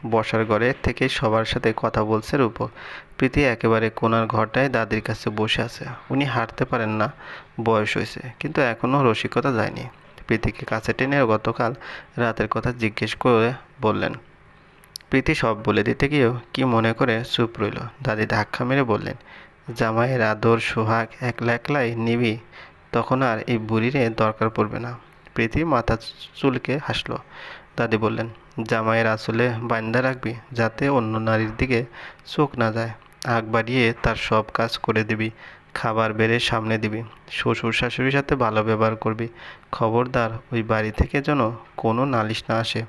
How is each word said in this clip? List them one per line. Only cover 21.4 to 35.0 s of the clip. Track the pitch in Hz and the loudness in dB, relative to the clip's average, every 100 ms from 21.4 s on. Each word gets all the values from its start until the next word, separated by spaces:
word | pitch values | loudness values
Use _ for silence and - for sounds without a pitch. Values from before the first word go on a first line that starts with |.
| 117 | -2
একলাই | 117 - 147 120 117 | -2 0 0 0 -2
নিবি, | 117 120 120 110 - - - - - | 0 2 0 -2 -8 -20 -20 -20 -4
তখন | 120 117 131 | -2 0 0
আর | 131 110 - | 0 0 0
এই | 120 | -2
বুড়িরে | 110 110 117 139 117 | 0 0 2 2 0
দরকার | 113 110 107 110 | 2 0 2 -2
পড়বে | 110 107 104 | 2 0 -2
না।" | 120 120 - - - | -8 -12 -18 -20 -10
প্রীতি | - 113 143 | -2 0 0
মাথা | 165 131 - 113 - - - - | 2 2 2 -2 -2 -16 -18 0
চুলকে | 139 123 - 135 | 0 0 -2 -4
হাসল। | - 113 - - - - - - - - | -2 -6 -4 -8 -10 -18 -18 -18 -14 -2
দাদি | 117 110 | 0 2
বললেন, | 107 113 113 - - - | 0 -2 -6 -8 -14 -8
"জামাইয়ের | 110 113 110 113 113 | -2 0 2 2 2
আঁচলে | 110 - 113 123 113 | 0 -2 0 2 0
বান্ধা | 120 113 110 120 | -2 -2 0 0
রাখবি, | 131 127 110 120 - | 0 -2 -6 -8 -10
যাতে | 120 113 - 139 | 0 0 0 2
অন্য | 139 110 110 | 2 2 0
নারীর | 113 110 110 107 | 2 2 0 -2
দিকে | 127 120 123 - - - - | 0 0 -2 -10 -18 -20 -10
চোখ | - 147 123 | -2 0 2
না | 113 | 0
যায়। | 113 113 110 - - - | 0 -4 -8 -18 -12 -2
আগ | 117 110 | -2 2
বাড়িয়ে | 113 110 127 117 113 | 0 2 2 2 2
তার | - 113 | -2 -2
সব | - 110 107 | 2 0 0
কাজ | - 113 - | -2 -2 -2
করে | - 110 | 0 0